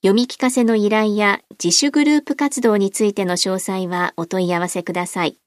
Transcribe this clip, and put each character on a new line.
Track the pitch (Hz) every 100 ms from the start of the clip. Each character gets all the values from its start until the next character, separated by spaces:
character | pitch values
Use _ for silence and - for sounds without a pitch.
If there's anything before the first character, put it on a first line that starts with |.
読 | 190
み | 202 247
聞 | -
か | 254
せ | 254
の | 233 220
依 | 208
頼 | 214 214 208
や | 208 196 _ -
自 | - 170
主 | 285
グ | 294
ル | 294
ー | 302
プ | 294 277
活 | 285 285
動 | 247 208
に | 196
つ | -
い | 214
て | 202
の | 185 175
詳 | 196 185
細 | - 190 185
は | 180 175 -
お | 170
問 | 190 175
い |
合 | 175
わ | 175
せ | 185
く | 170
だ | 175 180
さ | -
い。 | 165 -